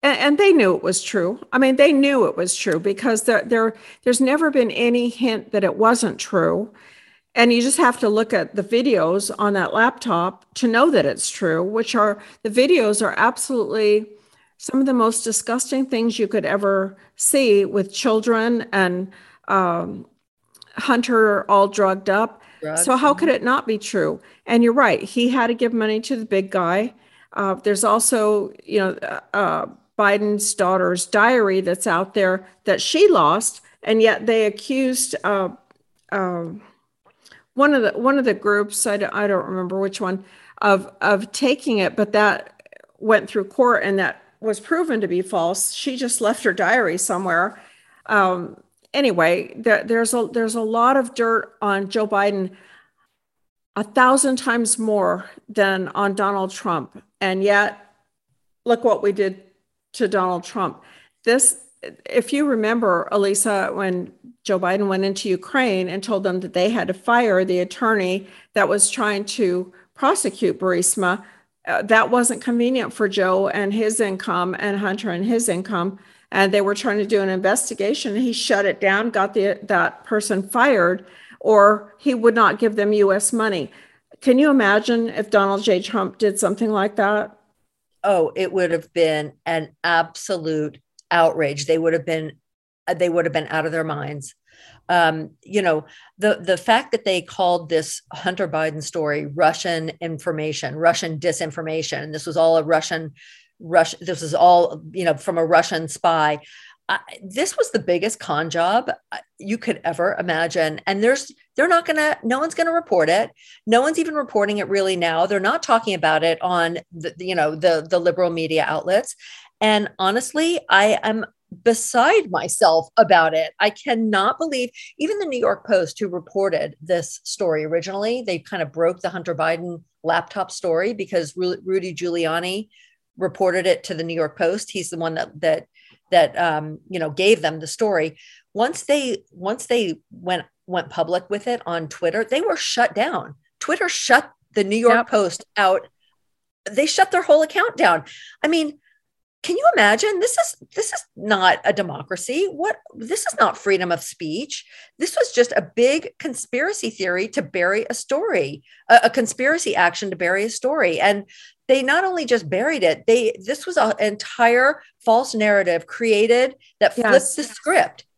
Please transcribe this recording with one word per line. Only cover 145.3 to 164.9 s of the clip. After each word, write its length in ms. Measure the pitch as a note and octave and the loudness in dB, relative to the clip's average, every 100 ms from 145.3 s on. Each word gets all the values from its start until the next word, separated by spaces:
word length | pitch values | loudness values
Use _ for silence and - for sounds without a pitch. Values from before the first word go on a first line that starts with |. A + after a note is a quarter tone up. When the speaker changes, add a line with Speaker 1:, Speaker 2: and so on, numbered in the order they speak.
| - - - | -4 -8 0
Speaker 2:
out. 320 | G3 F#3+ - _ _ _ _ _ _ _ - | 2 2 -2 _ _ _ _ _ _ _ -6
They 160 | G#3+ D4+ | -2 0
shut 260 | - F#4+ | 2 2
their 100 | F4+ | 2
whole 200 | F4 D#4 | 4 4
account 340 | D#4 F#4+ A4 A#4 | 4 0 -2 2
down. 280 | G3+ E3 - - - - | 2 2 -2 -20 -20 -4
I 60 | D4+ | 0
mean, 300 | E4 D4+ - _ _ _ _ _ _ | 0 -2 -8 _ _ _ _ _ _
can 140 | - F#4 | -6 2
you 120 | D5+ F#4 | 2 4
imagine? 440 | G#3 A3+ G#4 F#4+ | 4 4 0 0
This 180 | A#4 - | -2 -2
is, 180 | - - - | -4 -6 -12
this 180 | - G#4+ | -8 -6
is 120 | - - - | -8 -14 -12
not 440 | G#3 G3+ - - | -2 2 4 4
a 80 | - | 0
democracy. 760 | G3+ F3+ C#3+ C#3+ F3+ - C#4 F#4+ | -2 -4 -8 -10 -10 -6 -4 -4
What, 260 | C#4+ F#4+ - - | -4 -6 -6 -12
this 320 | - A3+ G#4+ - | -18 -8 -6 -4
is 80 | - | 0
not 200 | A3 - | 0 0
freedom 340 | G3+ F#3+ F3+ | 0 0 0
of 80 | E3+ | -4
speech. 640 | - - D#3+ E3 D4 - - - - _ | -4 -12 -8 -8 -8 -12 -14 -20 -20 _
This 180 | E4+ - | -4 -2
was 160 | A#4 | -2
just 200 | - B3 | 2 2
a 180 | - D#3+ - | 0 -4 2
big 400 | B3 D4+ - _ | 2 2 -4 _
conspiracy 680 | D#4 A#3+ - A#3+ D#4+ - A3+ | -10 -8 -8 -4 -4 -4 -8
theory 400 | - F#3 F3+ G#3 | -6 -4 -4 -4
to 140 | - | -6
bury 420 | E3+ F#3 F3 G3+ A3 | -4 -2 0 0 -4
a 40 | |
story, 680 | A#3+ - C#4 A4 B3 C#3 D3 _ _ - | -10 -4 -2 0 -2 -2 -8 _ _ 4
a, 120 | A3+ | 4
a 60 | A3+ | 4
conspiracy 640 | A#3 A3+ - C4 E4 - - | 0 -4 -2 -2 -2 -2 0
action 320 | A#3 A#3 G3+ | 0 0 -8
to 60 | F3 | -4
bury 280 | F3 F#3+ | -2 -2
a 60 | G#3+ | -4
story. 480 | A3 B3+ D#4 G3+ D#3+ | -4 -4 0 0 2
And 260 | G3 G3+ G3+ - - _ - | 0 0 -6 -20 -20 _ 0
they 140 | C4+ | 0
not 220 | C4 D#4 | 2 0
only 200 | F#4+ F4+ | 0 -4
just 240 | C4 A#3+ D#3+ | -2 -2 -2
buried 340 | F#3 C4 D#4 | -2 -2 0
it, 240 | F3+ D#3 - | 0 0 2
they, 300 | A3+ A3 - | 2 2 -4
this 220 | G#3 D4 - | -8 -8 -4
was 100 | E4+ | 0
an 160 | A3 G3+ | 0 0
entire 840 | G#3+ G#3 - - A#3 A#3+ C4+ D4+ - | -2 -4 -12 2 4 6 4 0 -10